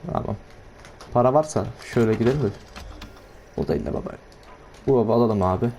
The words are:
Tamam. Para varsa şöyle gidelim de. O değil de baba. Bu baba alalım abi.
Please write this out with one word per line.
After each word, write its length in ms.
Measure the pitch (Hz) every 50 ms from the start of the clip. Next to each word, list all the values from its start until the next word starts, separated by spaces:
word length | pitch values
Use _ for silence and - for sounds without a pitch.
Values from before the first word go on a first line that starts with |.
| - 180
Tamam. 240 | - - - - 107 - - - - - - - - - - - - - - - -
Para 200 | 120 120 127 131
varsa 320 | 151 151 - - 107 101 123 - - - - -
şöyle 200 | 123 117 110 107
gidelim 300 | 104 117 120 135 151 143
de. 40 | 135 - - - - - - - - - - - - - - - - - - - - - -
O 60 | 73
değil 180 | 78 80 73 -
de 80 | 73 -
baba. 160 | - - - - - - - - - - - - - - - - - -
Bu 80 | 135 135
baba 200 | 123 110 110 110
alalım 260 | 117 120 113 107 101 92
abi. 260 | 92 92 95 120 120 117